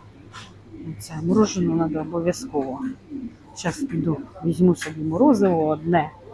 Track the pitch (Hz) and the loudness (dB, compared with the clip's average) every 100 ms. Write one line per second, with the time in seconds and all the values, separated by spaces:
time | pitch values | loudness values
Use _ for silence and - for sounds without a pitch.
0 | - - - - - - - - 160 156 | -20 -20 -20 -20 -20 -20 -20 -14 -12 -12
1 | - 160 165 208 208 196 170 165 165 156 | -10 -6 2 4 4 2 0 2 0 -2
2 | 156 170 170 175 254 - 269 262 262 - | -4 -2 -2 -2 -4 -2 -2 -4 -8 -8
3 | - 294 - - - - 175 - 277 165 | -12 -12 -12 -14 -18 -8 -6 -4 -4 -2
4 | 165 143 139 - 165 156 180 165 156 156 | 0 -2 -6 -6 -4 4 4 4 -2 -6
5 | 156 165 285 220 196 170 156 156 160 170 | -4 4 6 6 4 4 2 0 2 2
6 | 151 - - | 0 -6 -16